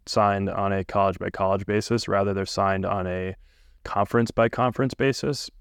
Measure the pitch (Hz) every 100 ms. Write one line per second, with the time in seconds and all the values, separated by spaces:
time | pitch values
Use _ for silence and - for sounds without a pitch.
0 | - 117 104 98 98 - 98 98 92 101
1 | 98 92 - - 95 98 98 104 - 117
2 | - 98 101 98 95 - 98 95 95 98
3 | 92 92 92 92 - _ - - - 101
4 | 104 120 113 - 113 - 123 - 135 -
5 | 135 127 139 135 - -